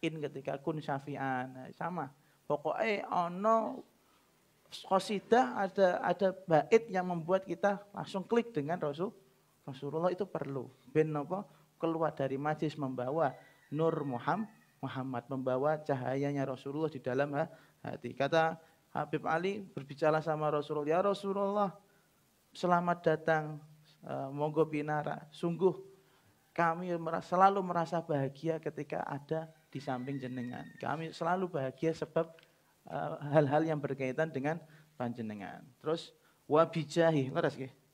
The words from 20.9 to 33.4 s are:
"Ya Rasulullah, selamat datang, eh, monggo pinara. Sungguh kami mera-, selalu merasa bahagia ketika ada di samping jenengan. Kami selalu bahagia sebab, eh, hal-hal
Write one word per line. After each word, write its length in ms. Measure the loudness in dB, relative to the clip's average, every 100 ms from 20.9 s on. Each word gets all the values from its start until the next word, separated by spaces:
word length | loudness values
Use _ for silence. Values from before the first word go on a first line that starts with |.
| 2
"Ya 20 |
Rasulullah, 680 | 2 0 -2 -2 0 0 0 -2 _ _ _ _ _ _ _
selamat 480 | -4 4 4 4 2
datang, 560 | 2 2 2 2 0 -8 -14 -20 _ _
eh, 260 | -10 -6 -6
monggo 380 | -2 0 2 2
pinara. 580 | 0 -2 -2 -4 -8 -12
Sungguh 420 | -6 -4 2 2 2 -10 -20 _ _ _ _ _
kami 400 | 0 0 0 -4 -4
mera-, 240 | -2 -6
selalu 400 | -2 6 6 6
merasa 400 | 0 0 0 -2
bahagia 560 | 0 0 0 -2 -4 -2
ketika 420 | -4 -6 -6 -6 -4
ada 420 | -6 -4 -6 -6 -16 _
di 80 | -10
samping 400 | -4 -4 -4 -6
jenengan. 480 | -6 -6 -6 -8 -12 -8
Kami 320 | -4 -4 -6 -4
selalu 340 | -2 0 0
bahagia 460 | -2 -4 -2 -2 -2
sebab, 400 | -2 0 0 -6 -20 _ _ _ -10
eh, 240 | -6 -4 -6 4
hal-hal 320 | 4